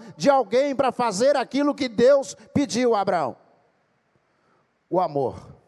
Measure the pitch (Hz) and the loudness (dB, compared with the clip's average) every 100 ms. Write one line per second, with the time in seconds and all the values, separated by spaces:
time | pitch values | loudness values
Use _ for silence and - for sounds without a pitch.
0 | - 160 196 269 196 240 285 262 262 - | -16 -2 2 2 2 0 0 0 -2 0
1 | 240 185 262 285 240 269 294 220 254 202 | -4 0 0 0 -2 -2 -2 -2 -4 2
2 | 247 277 254 - - 285 254 196 247 214 | 4 4 0 -12 -6 -4 -2 0 0 0
3 | 190 175 135 - _ _ _ _ _ _ | 0 -2 -2 -6 _ _ _ _ _ _
4 | _ _ _ _ _ _ _ _ _ 170 | _ _ _ _ _ _ _ _ _ -4
5 | 170 143 123 95 - - | -2 -4 -6 -8 -16 -20